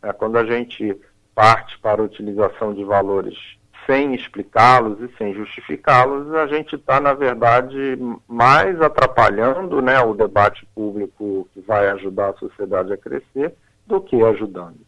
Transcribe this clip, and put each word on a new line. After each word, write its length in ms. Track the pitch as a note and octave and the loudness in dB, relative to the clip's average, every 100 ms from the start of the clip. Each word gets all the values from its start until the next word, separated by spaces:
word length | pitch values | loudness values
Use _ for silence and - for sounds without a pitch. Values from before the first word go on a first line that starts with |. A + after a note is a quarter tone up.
É, 100 | G#2+ | -8
quando 240 | G2 A2 A#2 | -6 -2 0
a 80 | |
gente 540 | A2+ A#2+ A#2+ - A2 G2 _ _ _ | 0 -2 -4 -8 -6 -6 _ _ _
parte 440 | - A2 A2+ - - | 4 6 6 0 -8
para 220 | A2 G#2 | -2 0
a 20 | |
utilização 720 | G#2+ - G#2 G2+ G2+ - A2 | -2 -6 -10 -2 -2 -2 -8
de 100 | G2+ | -6
valores 540 | G2+ G2+ G2 G2 F#2 - - - _ - - | -2 0 0 -2 -4 -12 -20 -20 _ -18 -2
sem 280 | C3+ C#3+ | 0 0
explicá-los 880 | B2+ - G2+ G2 A2+ A#2 B2+ A2+ G#2 | -4 -8 -14 -6 4 6 6 2 -6
e 80 | A#2+ - | -12 -8
sem 180 | G#2+ | -8
justificá-los, 1000 | G2 G#2+ - - D3 - C3 C3 C#3 D3 | -8 -12 -14 -12 -8 4 4 4 0 -6
a 120 | D#3+ D3+ | -4 -2
gente 300 | D3+ D3+ D3 | -4 -6 -12
tá, 220 | - C3+ | -2 0
na 120 | C#3+ | 0
verdade, 880 | C#3 C#3 A#2+ A#2 A#2+ C3 C3+ C3+ B2+ B2 A2+ _ | 0 -2 0 2 2 0 -6 -6 -6 -8 -10 _
mais 520 | A#2 A#2+ C#3+ F#3+ F3 | 2 4 4 2 2
atrapalhando, 1000 | D#3 D3 C3 - A2 G2+ A#2 C3+ F#3 D3 | 0 2 2 4 2 2 0 -2 -2 -2
né, 180 | B2+ C3 | 2 2
o 140 | A#2 | 2
debate 520 | G#2 G#2+ G#2 G#2 - - | 2 0 2 2 0 -18
público 760 | - G#2+ G#2 G2 _ G#2 G2 F#2 | -10 -8 -6 -10 _ -6 -6 -8
que 80 | - | -18
vai 280 | F#2 G#2+ G2+ | -4 0 0
ajudar 400 | G2 G2 F#2+ G2+ | -2 -8 -4 -4
a 80 | G2 | -4
sociedade 540 | G2+ _ G2 F#2+ F#2 | -12 _ -6 -4 -4
a 40 | G2+ | -8
crescer 580 | - C#3 _ C3+ D3+ - _ _ _ | -8 -12 _ -6 -6 -8 _ _ _
do 140 | G3 | -6
que 220 | F#3+ B2+ | -2 2
ajudando. 540 | A2+ G#2 G#2+ F#2 F2 D#2+ | 2 0 -4 -10 -16 -20